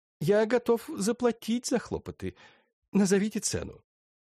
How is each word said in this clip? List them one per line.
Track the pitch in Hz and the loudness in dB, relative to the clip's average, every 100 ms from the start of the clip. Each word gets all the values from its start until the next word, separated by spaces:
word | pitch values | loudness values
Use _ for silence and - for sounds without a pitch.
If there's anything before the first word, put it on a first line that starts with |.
| _ - | _ -4
«Я | 160 208 220 | 2 2 4
готов | 240 240 233 - 277 | 2 2 0 -2 -4
заплатить | 196 233 240 226 - 240 - | -2 0 0 0 -4 -4 -2
за | 240 | -4
хлопоты. | - - - - 92 - - _ _ _ _ | -2 -8 -8 -10 -10 -10 -18 _ _ _ _
Назовите | 196 196 196 214 208 | 2 4 4 2 -2
цену». | - 87 80 - _ _ _ _ | -4 -4 -6 -12 _ _ _ _